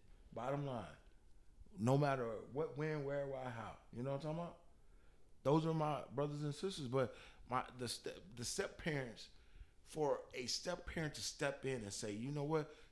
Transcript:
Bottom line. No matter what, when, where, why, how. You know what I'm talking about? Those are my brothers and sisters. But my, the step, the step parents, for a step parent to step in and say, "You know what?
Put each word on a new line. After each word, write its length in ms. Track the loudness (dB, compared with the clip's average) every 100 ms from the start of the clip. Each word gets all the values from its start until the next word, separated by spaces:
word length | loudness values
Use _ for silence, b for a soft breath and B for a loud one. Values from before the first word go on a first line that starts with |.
| -20 -20 -10
Bottom 340 | -4 0 0 0
line. 180 | -2 -6 -12 -18 -20 -20 -20 -20 -18 -12 2
No 200 | 6 8
matter 280 | 6 4 2 -2 -4
what, 260 | -2 -2 0
when, 260 | 0 0
where, 220 | 0 0 0
why, 160 | -2
how. 280 | -4 -4 -6 -8 -10 -4
You 60 |
know 60 | -2
what 60 | 0
I'm 60 |
talking 160 | 0 -2
about? 180 | -4 -8 -18 -20 -20 -20 -20 -20 -20 0
Those 240 | 6 6 6
are 80 |
my 220 | 4 2 2 -2
brothers 280 | 0 0 0
and 120 | -2
sisters. 320 | -2 -4 -2 2
But 280 | 4 4 b b b b
my, 120 | 0 0 -4
the 100 | -4
step, 300 | -2 -4 -6 -10 -6
the 80 |
step 380 | -4 0 -2 -2
parents, 460 | 0 0 -2 -6 -14 -16 -18 -16 -18 -18 -8
for 320 | 0 2 2 -2
a 140 | -6 -2
step 400 | -2 0 -4 -2
parent 220 | 0 0
to 60 | -2
step 440 | -4 0 0 0
in 100 | 0 0
and 100 | -2
say, 200 | -4 -2
"You 180 | -2 -2
know 120 | 0
what? 300 | 2 2 2 b b